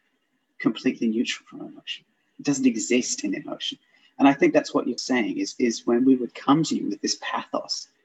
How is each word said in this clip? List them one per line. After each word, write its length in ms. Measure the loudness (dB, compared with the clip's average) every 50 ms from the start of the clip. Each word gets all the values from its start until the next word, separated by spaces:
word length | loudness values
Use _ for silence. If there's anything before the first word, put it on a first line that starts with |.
| _ _ _ _ _ _ _ _ _ _ _ -2
completely 480 | -2 -2 -2 0 -2 -2 -2 0 -2
neutral 400 | 0 0 0 -2 -2 -6 -10 -12
from 140 | -18 -16 -16
emotion. 440 | -16 -16 -18 -16 -14 -14 -14 -14 _ _ _ _ _ _ _ -6
It 60 | -4
doesn't 220 | -2 0 2 2
exist 560 | 2 2 2 0 0 0 0 0 -2 -6 -6 -4
in 100 | -6 -6
emotion. 460 | -6 -8 -10 -10 -8 -8 -8 -10 -10 _ _ _ _ _ _ _ 4
And 80 | 4
I 60 | 4 6
think 200 | 6 4 4 4
that's 200 | 2 2 2 -2
what 140 | -2 -2
you're 100 | -2 -4
saying 420 | -4 -2 0 0 0 0 0 -2 -4
is, 160 | -4 -6 -2
is 300 | 0 0 0 0 -2 0
when 180 | 2 2 4 6
we 100 | 6 4
would 200 | 4 2 -4 -8
come 280 | -4 2 2 4 4 2
to 120 | 0 -2
you 140 | -2 -2 -4
with 120 | -6 -4
this 160 | -4 -4 -4 -6
pathos, 640 | -6 -6 -6 -6 -6 -6 -6 -6 -6 -6 -8 -10 -10 -14 _ _